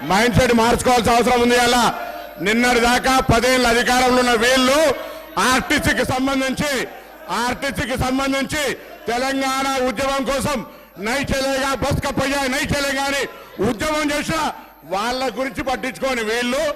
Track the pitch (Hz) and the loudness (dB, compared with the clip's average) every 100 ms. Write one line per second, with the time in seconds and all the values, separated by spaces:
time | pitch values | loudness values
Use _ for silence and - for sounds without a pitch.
0 | 139 190 240 185 254 240 233 233 247 247 | 2 2 4 4 4 4 4 2 4 4
1 | 226 233 240 247 240 247 240 247 214 - | 4 4 4 2 4 4 4 4 2 0
2 | - - - - 175 226 247 240 233 247 | -8 -10 -14 -6 -2 2 2 2 2 2
3 | 262 262 - 226 240 254 240 233 233 247 | 2 2 4 4 4 2 4 2 2 4
4 | 254 247 247 240 240 262 254 285 320 247 | 4 4 4 4 4 4 4 4 2 0
5 | - - - - 214 262 - 302 - 233 | -6 -14 -10 -2 0 0 0 0 0 0
6 | 247 262 269 269 262 254 294 254 165 - | 0 0 0 0 -2 -2 -2 -2 -6 -10
7 | - - - 185 240 247 277 214 277 254 | -20 -20 -6 -4 -2 -2 -6 -4 -4 -2
8 | 254 262 269 269 254 302 277 190 - - | 0 0 0 -2 -2 -2 -2 -4 -10 -12
9 | - 233 262 269 269 262 269 269 254 208 | -6 -2 -2 -2 -2 -2 -2 -2 -2 -2
10 | 269 269 240 269 214 254 170 - - - | -2 -2 -2 -2 -2 -4 -6 -16 -20 -10
11 | 202 269 269 277 269 269 269 269 269 277 | -4 -4 -2 -2 0 -2 -2 -2 -2 -2
12 | 285 277 269 277 269 269 285 285 277 269 | -2 -2 -2 0 -2 -2 -2 -2 -2 -2
13 | 277 277 233 - - - 208 220 311 302 | -2 -2 -4 -8 -18 -4 -2 -2 -2 0
14 | 294 294 - 320 285 - - - 151 185 | 0 -2 -2 -2 -2 -6 -16 -20 -6 -4
15 | 226 254 262 208 262 190 240 247 254 185 | -2 -2 -4 -4 -6 -4 -4 -4 -4 -4
16 | 262 247 214 233 247 262 320 | -4 -2 -2 -2 -2 0 -2